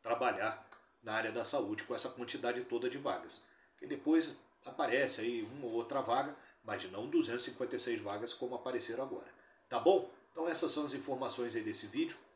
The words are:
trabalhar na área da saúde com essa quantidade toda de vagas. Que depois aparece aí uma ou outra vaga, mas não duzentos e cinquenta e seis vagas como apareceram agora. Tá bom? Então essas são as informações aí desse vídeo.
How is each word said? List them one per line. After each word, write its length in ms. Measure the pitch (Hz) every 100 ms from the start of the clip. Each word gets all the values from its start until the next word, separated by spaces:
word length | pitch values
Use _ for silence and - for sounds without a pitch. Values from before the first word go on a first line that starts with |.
trabalhar 640 | 113 120 123 104 110 - - - _ _
na 120 | 110
área 180 | 110 110
da 140 | 113 117
saúde 380 | 143 101 -
com 120 | - 113
essa 140 | -
quantidade 520 | 123 120 - 120 123 -
toda 240 | 120 123
de 80 | 107
vagas. 440 | 98 - - - - - _ _
Que 100 | -
depois 460 | 139 151 165 156 - - _ -
aparece 560 | - 156 127 135 -
aí 220 | 117 120
uma 240 | 107 139 123
ou 40 |
outra 300 | 117 120 139
vaga, 340 | 123 127 143 - - -
mas 300 | - 98 95
não 160 | 95 123
duzentos 400 | 165 113 120 -
e 40 |
cinquenta 260 | - 123 127
e 20 |
seis 220 | 123 110
vagas 320 | 101 104 120
como 220 | - 123 123
apareceram 500 | 131 123 - 117 135
agora. 260 | - - - - _ _
Tá 100 | -
bom? 320 | - 190 - - -
Então 120 | 165 170
essas 260 | 160 165
são 120 | 151
as 100 | 143
informações 640 | 131 139 131 131 123 120 113
aí 80 |
desse 240 | 110 - 104
vídeo. 300 | 135 165 - -